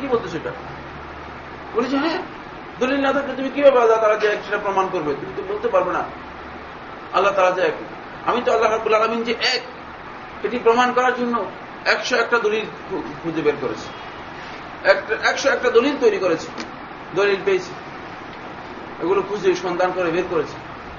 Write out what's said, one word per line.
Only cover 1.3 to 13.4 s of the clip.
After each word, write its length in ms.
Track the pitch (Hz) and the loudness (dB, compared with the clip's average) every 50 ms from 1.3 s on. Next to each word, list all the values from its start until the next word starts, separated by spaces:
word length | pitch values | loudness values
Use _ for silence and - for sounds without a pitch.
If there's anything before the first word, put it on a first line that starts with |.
| - - - - - - - - - | -14 -14 -14 -14 -14 -14 -12 -4 0
বলি 140 | 220 262 254 | 0 0 2
যে, 100 | 277 277 | 2 2
"হ্যাঁ, 240 | 294 330 320 370 - - - - - - - - - - - - | 2 2 0 -2 -4 -8 -12 -14 -14 -14 -14 -14 -14 -12 -4 0
দলিল 220 | 240 269 277 277 | 0 2 2 2
না 120 | 277 277 277 | 2 2 2
থাকলে 200 | 277 - 262 247 | 2 0 -2 -2
তুমি 140 | 254 269 269 | -4 -4 -2
কিভাবে 300 | - 285 285 269 240 247 | 2 6 8 8 10 8
আল্লাহ 180 | 233 226 220 226 | 8 6 6 6
তাআলা 160 | 220 214 214 | 6 4 4
যে 120 | 208 214 208 | 4 4 2
এক 100 | 208 - - | 2 0 -2
সেটা 120 | 202 208 202 | -2 -2 -2
প্রমাণ 300 | - 202 190 190 180 175 | 0 0 2 2 2 2
করবে? 220 | 180 175 151 147 131 | 0 -2 0 0 -2
তুমি 200 | - - - - - | -2 -4 -8 -6 -6
তো 60 | - - - | -6 -4 -4
বলতে 140 | - 240 226 | -2 0 2
পারবে 260 | 190 185 185 180 170 | 4 4 4 2 0
না 100 | 147 - - - - - - - - - - - - - - - - - - - - - - - | -2 -2 -4 -8 -12 -14 -14 -14 -14 -14 -14 -14 -14 -14 -14 -14 -14 -14 -14 -14 -14 -8 -2 2
আল্লাহ 200 | 180 190 202 196 | 2 4 4 4
তাআলা 180 | 196 185 180 | 6 6 4
যে 100 | 180 185 | 6 4
এক। 120 | 170 156 - - - - - - - - - - - | 2 2 2 0 -6 -10 -12 -12 -14 -14 -14 -6 -2
আমি 160 | - 240 240 247 | 0 0 2 2
তো 80 | 247 220 | 4 4
আল্লাহ 180 | 220 226 214 | 4 4 4
রাব্বুল 220 | 220 226 226 226 220 | 2 2 2 4 4
আলামিন 300 | 214 220 220 233 233 233 | 4 4 2 0 0 0
যে 80 | 240 | -2
এক, 300 | 226 - 220 247 254 - - - - - - - - - - - - - - - - - - | -2 0 0 0 0 0 -4 -8 -12 -14 -14 -14 -14 -14 -14 -14 -14 -14 -14 -14 -10 -6 -4
এটি 160 | 202 240 240 226 | -4 -2 2 4
প্রমাণ 300 | 226 233 247 247 247 240 | 4 6 6 4 4 4
করার 220 | 247 254 254 247 | 2 2 2 2
জন্য 300 | 247 247 240 240 220 190 190 - - - - - - - | 0 0 0 0 0 -2 -4 -8 -12 -14 -14 -12 -2 2
একশো 300 | 185 220 220 - - 254 | 2 2 2 2 0 0
একটা 240 | 233 226 - 240 226 | 0 2 2 2 2
দলিল 260 | 202 208 214 220 202 160 - - - - | 2 2 0 0 -2 -4 -8 -12 -10 -8
খু-, 120 | 190 156 - - 143 - - | -6 -6 -6 -8 -10 -8 -6
খুঁজে 180 | 165 151 160 | -4 -2 0